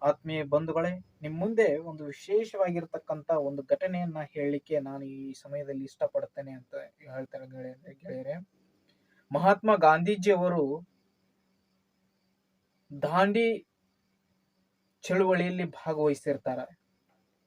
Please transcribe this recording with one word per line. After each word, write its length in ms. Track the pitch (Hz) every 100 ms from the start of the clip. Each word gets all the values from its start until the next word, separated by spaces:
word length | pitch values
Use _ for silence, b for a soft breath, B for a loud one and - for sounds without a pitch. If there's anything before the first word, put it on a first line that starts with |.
ಆತ್ಮೀಯ 400 | 143 147 160 156
ಬಂಧುಗಳೇ, 600 | 147 147 160 160 170 185 - -
ನಿಮ್ 160 | 151 160
ಮುಂದೆ 380 | 196 226 202 147
ಒಂದು 280 | 165 156
ವಿಶೇಷವಾಗಿರ್ತಕ್ಕಂಥ 1300 | 147 143 - 208 226 202 185 170 165 165 - 151 143
ಒಂದು 320 | 160 139 139
ಘಟನೆಯನ್ನ 540 | 131 143 185 180 175 156 147
ಹೇಳಲಿಕ್ಕೆ 500 | 151 143 143 - 151
ನಾನು 240 | 135 139
ಈ 280 | 139 135 135
ಸಮಯದಲ್ಲಿ 520 | 131 143 143 139 135
ಇಷ್ಟಪಡ್ತೇನೆ 680 | 135 - 147 139 139 - 135
ಅಂತ 220 | 131 127 139 139 _
ಹೇಳ್ತಾರೆ 440 | 143 131 135 139 131
ಗೆಳೆಯ-, 480 | 131 127 127 -
ಗೆಳೆಯರೇ. 540 | 135 285 262 254 165 185 _ _ _ _ _ _ _ -
ಮಹಾತ್ಮ 440 | 143 185 202 214 202
ಗಾಂಧೀಜಿಯವರು 1120 | 156 160 175 208 190 185 180 175 139 151 175 _ _ _ _ _ _ _ _ _ _ _ _ _ _ _ _ _ _ _ - 143
ದಾಂಡಿ 640 | 147 170 196 208 226 220 - _ _ _ _ _ _ _ _ _ _ _ _ _
ಚಳುವಳಿಯಲ್ಲಿ 640 | - 180 190 180 180 180
ಭಾಗವಹಿಸಿರ್ತಾರೆ. 1120 | 175 - 165 156 151 143 - 139 - 127 127 170 _ _ _ _ _ _